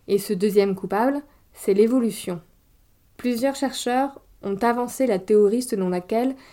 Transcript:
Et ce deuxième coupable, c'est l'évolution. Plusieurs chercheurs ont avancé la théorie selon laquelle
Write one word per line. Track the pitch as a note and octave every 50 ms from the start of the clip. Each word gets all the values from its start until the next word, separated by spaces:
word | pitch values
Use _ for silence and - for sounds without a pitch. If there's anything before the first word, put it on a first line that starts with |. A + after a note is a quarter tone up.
| _ -
Et | G3 G3+
ce | G3 - G#3+
deuxième | F3+ F#3+ G#3+ F#3+ G#3 G3 G3+ F#3+
coupable, | G3 - F#3 G3 G3+ A3+ C4 C#4 C#4+ C#4+ - _ _ _ _ _
c'est | - - - G3
l'évolution. | G3 G#3+ A3+ B3 C4 A#3 A3 - - - - F3+ E3 - _ _ _ _ _ _ _ _ _ _ _ _ _ _
Plusieurs | - - B3 B3 A3+ B3 C#4 C4+
chercheurs | C#4 C#4 C4 C4 - - B3 B3 B3+ C4+ C#4 C#4 - _ _ - _ -
ont | G3 G3 G3
avancé | B3 A#3 A#3 B3 B3 A#3+ - - C4+ B3
la | G#3 F#3
théorie | F#3 - G#3+ G#3+ G#3 G3+ G#3+ B3 B3
selon | - A#3 G3 F#3 F3+
laquelle | F3+ F3+ F3+ - A3 A3+ B3 C4 C4+ - - -